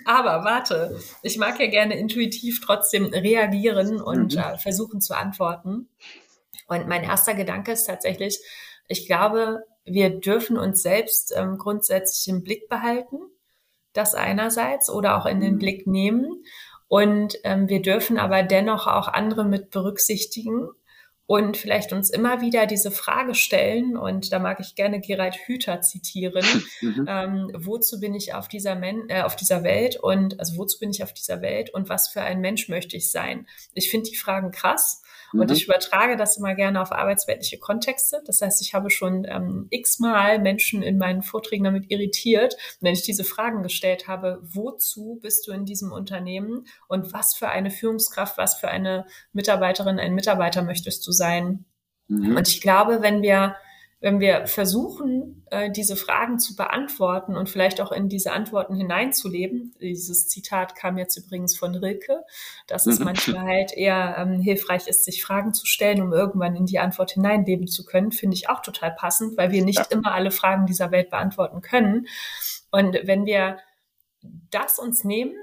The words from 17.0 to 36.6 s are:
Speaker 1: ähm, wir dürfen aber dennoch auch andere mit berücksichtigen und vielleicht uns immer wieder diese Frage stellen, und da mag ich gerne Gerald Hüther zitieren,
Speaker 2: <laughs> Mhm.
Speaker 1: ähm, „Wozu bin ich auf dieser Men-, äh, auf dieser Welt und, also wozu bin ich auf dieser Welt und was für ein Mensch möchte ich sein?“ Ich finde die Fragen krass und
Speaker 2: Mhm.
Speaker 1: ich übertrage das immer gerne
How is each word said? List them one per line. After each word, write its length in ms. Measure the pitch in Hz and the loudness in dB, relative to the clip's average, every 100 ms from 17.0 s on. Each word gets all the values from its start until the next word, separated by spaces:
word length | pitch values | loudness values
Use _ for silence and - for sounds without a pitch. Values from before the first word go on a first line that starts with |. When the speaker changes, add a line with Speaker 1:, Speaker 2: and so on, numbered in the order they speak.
| 208 208 208 - | 6 4 0 -4
Speaker 1:
ähm, 240 | 196 196 190 | -2 2 2
wir 140 | 196 | 2
dürfen 360 | 196 220 226 220 | 2 2 2 2
aber 240 | 196 190 | 4 2
dennoch 440 | 185 196 214 214 - | 4 4 4 0 2
auch 220 | - - | 2 2
andere 360 | - 214 220 | 0 0 2
mit 260 | 202 196 - | 2 2 -2
berücksichtigen 1000 | 196 190 202 - 202 - 226 220 233 - - _ - _ _ - | -4 -2 0 0 0 -4 -6 -4 -4 -4 -12 _ -20 _ _ 2
und 320 | 208 208 - | 4 4 -2
vielleicht 340 | 208 196 - | 0 0 0
uns 160 | 190 196 | -2 0
immer 320 | - 240 247 | 2 0 2
wieder 240 | 240 233 208 | 2 4 2
diese 240 | 208 202 | 2 -2
Frage 440 | - - - 254 | -2 0 0 2
stellen, 640 | 214 - 190 196 233 254 233 | 0 2 2 2 2 0 -2
und 340 | 190 190 - | -2 -2 -2
da 60 | 190 | -2
mag 220 | 185 190 | -2 -4
ich 160 | 190 - | -8 -2
gerne 220 | 202 202 | -2 -2
Gerald 360 | 202 190 185 185 | -4 -2 -2 -4
Hüther 460 | - 254 214 180 | -6 -4 -4 -2
zitieren, 600 | - 190 - 185 185 185 | -2 -2 -10 -6 -2 0
Speaker 2:
<laughs> 380 | 202 233 - - | 2 2 -2 -6
Mhm. 260 | - 113 143 | -4 -2 -2
Speaker 1:
ähm, 440 | 196 190 190 190 | -2 -4 -4 -6
„Wozu 460 | 165 180 233 - 208 | -8 -6 -2 -2 -2
bin 140 | 202 | -6
ich 180 | 202 - | -6 -6
auf 160 | 196 - | -10 -10
dieser 260 | 208 196 185 | -6 -4 -4
Men-, 340 | 185 220 226 | -6 -6 -4
äh, 100 | 185 | -2
auf 140 | - - | -2 0
dieser 260 | 185 180 | 0 2
Welt 340 | 175 202 247 - | 2 2 2 0
und, 440 | 190 190 190 190 | 2 4 2 0
also 160 | 170 170 | -6 -4
wozu 220 | 196 - | -4 -4
bin 120 | 208 | -4
ich 120 | 190 | -4
auf 100 | - | -6
dieser 300 | - - - | -8 -6 -4
Welt 260 | 190 208 233 | -4 -4 -4
und 220 | 190 190 | -6 -4
was 180 | 190 - | -2 -2
für 140 | 202 | -2
ein 180 | - 185 | -4 -2
Mensch 300 | 185 214 - | -2 -4 -4
möchte 260 | 175 175 - | -6 -6 -6
ich 140 | - | -4
sein?“ 360 | - 65 - - - - | -2 -4 -8 -12 -20 -12
Ich 160 | 185 - | -4 -2
finde 180 | 220 220 | -2 -2
die 80 | - | -6
Fragen 360 | 202 190 185 | -4 -4 -4
krass 500 | - 226 311 - - - - - | -2 0 2 0 -2 -14 -20 -2
und 160 | 107 113 | 2 4
Speaker 2:
Mhm. 60 | 151 | 4
Speaker 1:
ich 80 | |
übertrage 520 | - 185 - 196 240 233 | 4 2 4 2 2 2
das 220 | 202 - | 0 0
immer 160 | 202 | 0
gerne 260 | 190 | 0